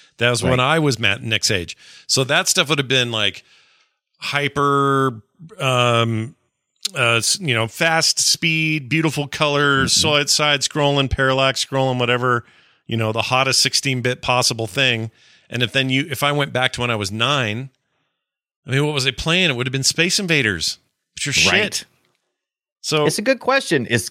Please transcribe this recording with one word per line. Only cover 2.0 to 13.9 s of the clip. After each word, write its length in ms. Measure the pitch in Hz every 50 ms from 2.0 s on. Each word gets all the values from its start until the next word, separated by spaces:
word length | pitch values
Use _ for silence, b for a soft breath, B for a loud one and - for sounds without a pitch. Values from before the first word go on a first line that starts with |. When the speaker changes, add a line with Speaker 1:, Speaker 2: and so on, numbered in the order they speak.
| B
Speaker 1:
So 160 | - - 135 135
that 240 | 120 147 170 185 -
stuff 200 | - 190 165 131
would 100 | 160 147
have 100 | 135 120
been, 220 | 135 127 123 120
like, 340 | 117 110 104 98 90 - b b b b b b b b b b b b b _ _ _
hyper, 1040 | - - 139 143 143 143 - 143 143 143 139 139 139 139 139 135 135 131 117 110 - _ _ - 160 160 - -
um, 760 | 147 131 127 123 123 120 120 117 117 113 113 110 110 131 - _ _ _ _ _ _ _ _ _ - - 190
uh, 200 | 147 123 117 117
s-, 220 | 117 107 - - -
you 140 | 190 147 120
know, 120 | 113 113
fast 520 | 113 - - 170 165 160 165 156 - - -
speed, 680 | - - - - - 165 160 160 160 156 156 156 135 117
beautiful 380 | 147 160 160 160 135 151 147
colors, 640 | 139 - - 160 147 143 143 147 143 139 135 135 - -
Speaker 2:
Mm-hmm. 60 | -
Speaker 1:
side, 300 | - 156 147 147 143 139
side 300 | - - 151 147 147 139
scrolling, 500 | 135 - - 156 143 143 143 139 135 123
parallax 540 | - - 135 131 131 131 135 135 127 - -
scrolling, 340 | - 135 135 131 131 127 123
whatever, 460 | 123 117 123 123 123 127 123 117 b b b b b b b b b
you 100 | - 113
know, 160 | 113 113 110
the 100 | 107 113
hottest 380 | - - 131 127 135 135 123 -
sixteen-bit 640 | - - - - - 139